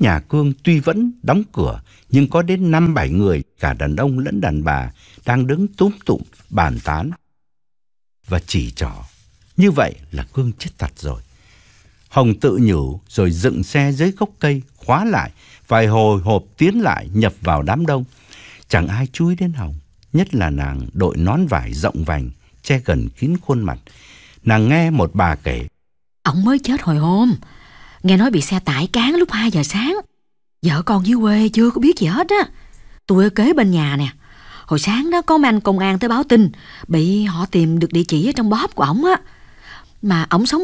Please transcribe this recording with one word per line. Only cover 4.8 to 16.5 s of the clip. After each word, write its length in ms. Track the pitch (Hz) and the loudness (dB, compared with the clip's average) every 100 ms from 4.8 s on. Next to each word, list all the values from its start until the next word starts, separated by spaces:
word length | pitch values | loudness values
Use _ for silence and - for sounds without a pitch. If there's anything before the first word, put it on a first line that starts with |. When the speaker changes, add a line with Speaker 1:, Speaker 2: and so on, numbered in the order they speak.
| 62 - - - - | -4 -12 -20 -12 -2
Speaker 1:
đang 200 | 123 127 | 0 0
đứng 220 | 156 202 | -2 -2
túm 240 | - 190 202 | 0 0 0
tụm 180 | - 107 - _ - | -4 -4 -4 _ -6
bàn 280 | - 82 58 | -2 -2 -2
tán 260 | - 76 123 175 _ _ _ _ _ _ _ _ _ _ - | -4 -4 -6 -10 _ _ _ _ _ _ _ _ _ _ -6
và 120 | 87 - | -6 -2
chỉ 240 | 85 58 | -4 -4
trỏ. 220 | - 71 - - _ _ _ _ - | -6 -8 -8 -18 _ _ _ _ 2
Như 140 | 196 | 2
vậy 240 | 143 90 - - | 4 -2 -4 -12
là 160 | 71 - | -10 -8
Cương 200 | - 123 104 | -4 -4 -6
chết 120 | - - | -12 -8
thật 140 | - - | -10 -8
rồi. 260 | 76 60 - _ _ _ _ _ _ _ _ | -10 -10 -14 _ _ _ _ _ _ _ _
Hồng 260 | 139 123 98 | 2 2 2
tự 180 | 143 98 | 0 2
nhủ 380 | 113 85 67 76 _ | 2 2 -2 -8 _
rồi 220 | - 92 | -2 0
dựng 320 | 85 113 - | 2 -2 -2
xe 300 | 92 147 139 | -2 0 0
dưới 200 | 135 180 | 0 -2
gốc 160 | 190 208 - | -2 -6 -2
cây, 240 | 151 139 - - | -2 -2 -6 -12
khóa 280 | - 135 | -2 0
lại, 260 | 226 147 - - - - - | 0 -2 -4 -12 -20 -16 0
vài 180 | 113 110 | 2 4
hồi 360 | 110 107 101 | 4 4 2
hộp 220 | 90 104 - | 0 -2 -2